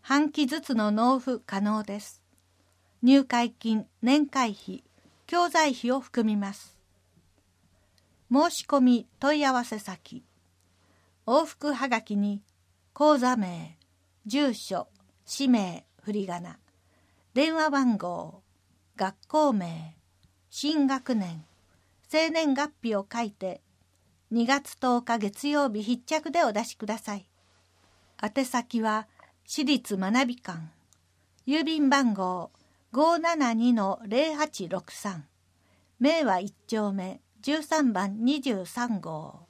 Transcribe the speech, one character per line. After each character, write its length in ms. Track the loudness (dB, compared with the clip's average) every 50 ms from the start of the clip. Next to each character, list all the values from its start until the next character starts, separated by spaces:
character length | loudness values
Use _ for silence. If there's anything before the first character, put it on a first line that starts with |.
半 280 | _ 2 2 2 2 2
期 160 | 0 0 0
ず 140 | 0 -2 -4
つ 140 | -4 -2 0
の 160 | 0 2 2
納 280 | 2 2 2 2 2 0
付 240 | -2 -4 -6 -6 _
可 160 | -8 -4 -2
能 200 | 0 0 -2 -2
で 180 | -4 -8 -10 -12
す。 220 | -12 -16 -20 _ _ _ _ _ _ _ _ _ _ _ _ _ _ _ _ _
入 220 | 6 8 8 8 6
会 280 | 4 2 2 2 0
金、 340 | -4 _ -2 -2 0 -2 -2 _ _ _
年 240 | 2 4 4 4 4
会 260 | 2 2 0 0 0
費、 300 | -2 -8 -12 -14 -14 -14 _ _ _ _ _ _ _ _ _
教 220 | -2 0 2 2 4
材 240 | 4 4 4 4
費 200 | 0 -2 -2 -2
を 80 | -2 -2
含 260 | -4 -4 -4 -2 0
み 100 | 0 0
ま 160 | -2 -4 -6
す。 240 | -10 -14 -20 -20 _ _ _ _ _ _ _ _ _ _ _ _ _ _ _ _ _ _ _ _ _ _ _ _ _ _ _ _ _ _ _ _
申 200 | 2 4 4 2
し 160 | 0 -4 -4
込 140 | 0 2 4
み、 260 | 6 6 4 4 0 _ _ _
問 180 | 0 0 2 2
い 60 | 2
合 80 | 2
わ 120 | 2 0 -2
せ 140 | -4 -10 -10
先。 460 | -10 -12 -14 -14 _ -20 -20 -20 _ _ _ _ _ _ _ _ _ _ _ _ _ _ _ _ _ _ _ _ _
往 180 | 2 2 2 2
復 260 | 0 -8 _ -4 -4
は 160 | -2 -2 -2 -2
が 120 | -2 -4
き 140 | -4 -4 -2
に、 260 | -2 0 -2 -4 -6 _ _ _ _ _ _ _ _ _ _
口 260 | _ 2 4 4 4 4
座 180 | 4 2 0
名、 420 | 0 -2 -4 -6 -12 -14 -16 -20 _ _ _ _ _ _ _ _ _ _
住 260 | -4 -2 0 0 0
所、 360 | -2 -4 -8 -8 -6 -6 -8 _ _ _ _ _ _ _ _
氏 240 | -14 -6 -4 2 2
名、 380 | 2 2 0 -4 -8 -12 _ _ _ _
振 100 | _ -6
り 140 | -6 -6 -6
仮 160 | -6 -8 -10
名、 160 | -12 -14 -18 _ _ _ _ _ _ _ _ _ _ _ _ _ _ _ _
電 200 | 2 2 2 2
話 160 | 0 0 2
番 260 | 2 2 2 2 2
号、 460 | 0 -2 -6 -6 -8 -10 -12 -16 -20 _ _ _ _ _ _ _ _ _ _ _
学 180 | -4 -4 -4 -4 _ -12 _
校 240 | 2 2 4 4
名、 440 | 2 0 -2 -6 -10 -12 -14 -16 -18 _ _ _ _ _ _ _ _ _ _ _
新 360 | -12 -6 -4 -2 2 2 2 2
学 260 | 2 -2 -2 -2 -2
年、 300 | -2 -2 -4 -8 -14 -16 _ _ _ _ _ _ _ _ _ _ _ _ _
生 220 | 0 0 2 2
年 220 | 0 0 2 2
月 200 | 2 0 -2 -4 _ _
日 140 | -4 -2 -2
を 100 | -2 -4 _
書 100 | -6 -4
い 100 | -4 -4
て、 320 | -6 _ -8 -8 -8 -10 _ _ _ _ _ _ _ _ _ _ _ _ _ _
二 140 | 0 0 2
月 320 | 2 0 0 -2 -10 -10
十 260 | _ 0 0 0 0
日 160 | 0 -2 -2 -2
月 300 | -2 -6 -6 -4 -4 0
曜 220 | 2 2 0 0
日 120 | -2 -4
必 200 | -2 -2 -4 -4 _
着 260 | -4 -4 -4 -4 -2
で 100 | 0 2
お 100 | 2 2
出 120 | 0 -2 -4
し 120 | -6 -10
く 80 | _ -8
だ 140 | -6 -6 -6
さ 160 | -6 -10 -10
い。 140 | -10 -12 _ _ _ _ _ _ _ _ _ _ _ _ _ _ _ _ _ _ -6
宛 240 | -6 -4 _ -2 -4
先 380 | -2 -2 -4 -4 _ -4 -2
は、 240 | -2 0 -2 -2 -6 _ _ _ -20 _ _ _ _
私 180 | -10 -4 -2 2
立 320 | 2 2 0 0 -4 -4
学 300 | -4 -2 0 2 2 0
び 100 | 0 -4
館、 240 | -10 _ -12 -12 -12 -12 -14 _ _ _ _ _ _ _ _ _ _ _ _ _ _ _
郵 180 | -2 0 0 0
便 240 | 0 0 2 4 4
番 240 | 4 4 4 2
号 380 | 0 0 -2 -4 -4 -6 -8 -12 _ _ _ _ _ _ _ _
五 280 | 0 2 4 4 4 2
七 360 | 2 0 0 2 0 2 2
二 180 | 2 4 4
の 280 | 4 4 2 0 -2 -4 -6
零 280 | -2 0 0 0 0 0
八 340 | -2 -4 -4 -4 -10 -6 -6
六 220 | -6 -8 -8 -12
三、 360 | -18 -10 -8 -8 -8 -8 -14 _ _ _ _ _ _ _ _ _ _ _ _ _ _ _
明 260 | 2 2 2 2 2
和 160 | 0 0 0
一 140 | -2 -8 _ _ _
丁 260 | -6 -4 -2 -2 -2
目 280 | -4 -4 -6 -8 -12 -14 _ _ _ _
十 220 | -4 -2 -2 -2
三 300 | -2 0 0 2 2 2
番 320 | 2 0 -2 -2 -4 0 0
二 160 | 0 0 0
十 240 | -2 -4 -4 -4 -6
三 360 | -8 -6 -6 -4 -4 -4 -6
号 460 | -6 -8 -10 -10 -10 -12 -16 -20 -20